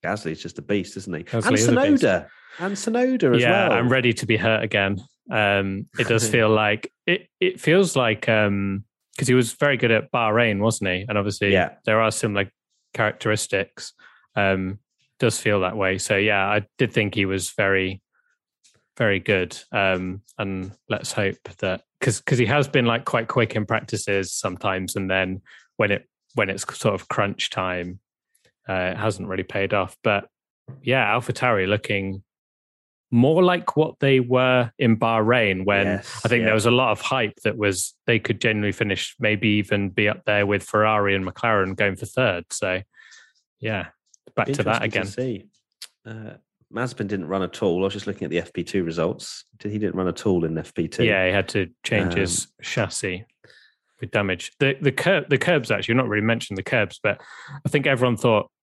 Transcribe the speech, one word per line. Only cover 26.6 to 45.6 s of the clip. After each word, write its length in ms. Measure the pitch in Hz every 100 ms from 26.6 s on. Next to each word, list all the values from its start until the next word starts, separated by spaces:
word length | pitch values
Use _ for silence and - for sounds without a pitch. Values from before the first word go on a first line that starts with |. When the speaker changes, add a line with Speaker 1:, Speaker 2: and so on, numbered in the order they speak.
| - -
Speaker 2:
sort 160 | -
of 140 | 95 -
crunch 420 | - 101 98 -
time, 500 | - 92 90 90 95 _ _ _ _ _ _ -
uh, 240 | 95 90
it 40 | 92
hasn't 320 | 107 104 101
really 140 | 95
paid 300 | 92 101 98
off. 220 | 104 92 -
But, 240 | - 101 - _ _ _ - -
yeah, 320 | - 131 107 113
AlphaTauri 520 | 120 - 127 110 92
looking 560 | 104 - 101 98 95 - _ _ _ _ _ _ _ _
more 300 | 117 131 160
like 340 | 180 180 - -
what 220 | 156 -
they 200 | 139 135
were 520 | 123 127 127 127 117 _
in 200 | 123 110
Bahrain, 680 | 117 113 107 123 107 95
when 220 | 92 101 95
Speaker 1:
Yes, 360 | 90 - - -
Speaker 2:
I 20 |
think 120 | 120
Speaker 1:
yeah. 40 | 110
Speaker 2:
there 80 | 110
was 100 | 113
a 60 |
lot 200 | 123 127
of 80 | 104
hype 360 | - 135 113 -
that 120 | 110 110
was 360 | 104 95 - _ -
they 120 | 117
could 220 | - 110
genuinely 300 | 117 107 104
finish, 420 | - 107 95 - -
maybe 280 | 110 107 107
even 420 | 104 101 104 101
be 200 | 95 104
up 160 | - -
there 200 | 104 101
with 180 | 101
Ferrari 520 | - 107 107 107 101 98
and 100 | 92
McLaren 500 | - 117 107 92 95
going 180 | 104 90
for 100 | 110
third. 380 | - 127 87 87
So, 300 | - 98 92 101 _ - - - _ _ _
yeah, 280 | 110 107 85 _ _ _ _ -
back 120 | 120
to 160 | 139
that 200 | - 113
Speaker 1:
Interesting 80 | 113
Speaker 2:
again. 140 | 107 95
Speaker 1:
to 60 |
see. 340 | 101 131 101 - _